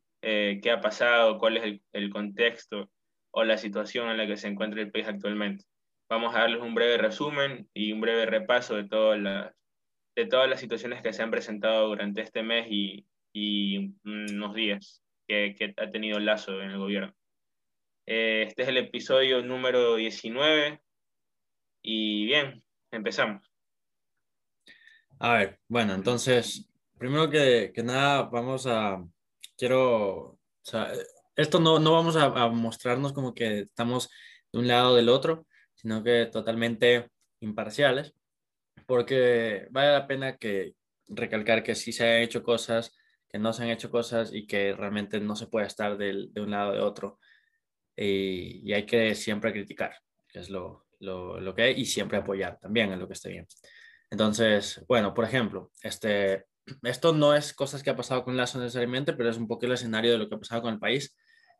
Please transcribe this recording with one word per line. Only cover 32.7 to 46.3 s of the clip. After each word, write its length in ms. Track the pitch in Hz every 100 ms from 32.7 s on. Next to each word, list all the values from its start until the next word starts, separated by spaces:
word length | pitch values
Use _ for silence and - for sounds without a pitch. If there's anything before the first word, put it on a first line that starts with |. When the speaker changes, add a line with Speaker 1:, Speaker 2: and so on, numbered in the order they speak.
| - 123 127 143
Speaker 2:
como 200 | 139 127
que 280 | - 113 104
estamos 480 | 98 - 117 123 - - - - _
de 80 | 117
un 80 | 123
lado 240 | 123 127
o 40 | 123
del 140 | 117
otro, 380 | 135 165 160 _ _ _
sino 300 | _ 113 110
que 220 | 117 120 117
totalmente 840 | 113 110 113 117 107 120 120 120 _ _ _
imparciales, 720 | 107 107 104 - 139 131 151 _ _ _ _ _ _ - -
porque 800 | 123 120 131 123 120 113 98 -
vale 200 | 131 143
la 160 | 139 139
pena 300 | 135 135 -
que 360 | 110 98 85 _ _ _ _
recalcar 560 | 104 113 107 107 110
que 120 | 110 107
sí 160 | 117
se 160 | 113 117
han 140 | 117
hecho 220 | 117 117
cosas, 540 | 113 113 - 113 113 _ _ _ _
que 100 | 104
no 140 | 113
se 100 | 117
han 60 | 117
hecho 220 | 113 107
cosas 420 | 120 117 117 107
y 140 | 107 104
que 260 | 101 98
realmente 460 | 101 101 104 101 107
no 160 | 104 107
se 120 | 113
puede 200 | 110 101
estar 300 | - 104 101
del, 360 | 101 98 101